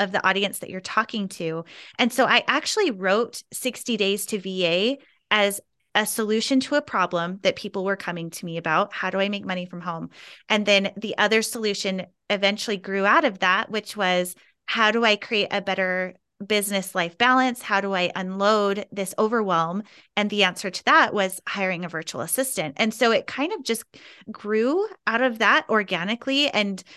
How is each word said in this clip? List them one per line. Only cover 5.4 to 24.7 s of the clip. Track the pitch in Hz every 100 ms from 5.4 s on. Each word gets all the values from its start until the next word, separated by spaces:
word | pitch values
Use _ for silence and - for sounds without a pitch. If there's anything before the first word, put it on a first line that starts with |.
| 202 196 - _ _
a | -
solution | 214 - 214 220 220 269
to | -
a | 294
problem | 294 214 175 175 170 190
that | 190
people | - 208 202
were | 190 196
coming | - 175 165
to | -
me | 175 165
about. | 165 160 202
How | - 185
do | 190
I | 196
make | 202
money | 202 180 180
from | 180
home? | 175 165 170 - - - -
And | 214 208
then | 202 196 -
the | 214 -
other | 208 220
solution | 220 240 220 202 202 190 180 _ -
eventually | 202 196 208 - 208
grew | 185 196
out | 196 277
of | 311 190
that, | 185 190 220
which | 214 208 208
was, | 185 180 180 - _ _ -
how | 226 220
do | 226
I | 233
create | 208 - 220 202
a | 202
better | 196 190 185 185 185 - _ -
business | 202 214 202 202 185
life | 190 170 -
balance? | 240 262 254 247
How | - 202
do | 196
I | 190 180 -
unload | 185 190 202 214 202 202 -
this | 202 190 -
overwhelm? | 214 233 202 170 165 185 214 - _ -
And | 208
the | 208
answer | 190 180 196
to | 180
that | - 311 240
was | 208 190 185 -
hiring | 202 190 175
a | 175
virtual | 165 165 127
assistant. | 131 - 262 - 156 -
And | 220
so | 214 233
it | 220 -
kind | - 302
of | 427
just | 262 226 - - - - -
grew | 220 208 214 240